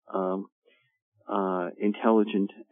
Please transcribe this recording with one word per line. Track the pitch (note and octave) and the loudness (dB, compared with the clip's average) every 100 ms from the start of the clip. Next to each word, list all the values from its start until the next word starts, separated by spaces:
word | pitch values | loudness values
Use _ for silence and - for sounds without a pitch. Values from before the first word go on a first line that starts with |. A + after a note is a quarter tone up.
| - | -8
um, | F#2+ F#2 G3 G#3 _ _ _ _ _ _ _ - | -4 -2 -2 -8 _ _ _ _ _ _ _ -4
uh, | G2+ F#2+ F#2 F2 - | -2 0 -2 -4 -2
intelligent | G2+ G#2 A#2 A2 G#2 G#2+ G2 - - | -2 2 4 4 4 0 -2 -6 -8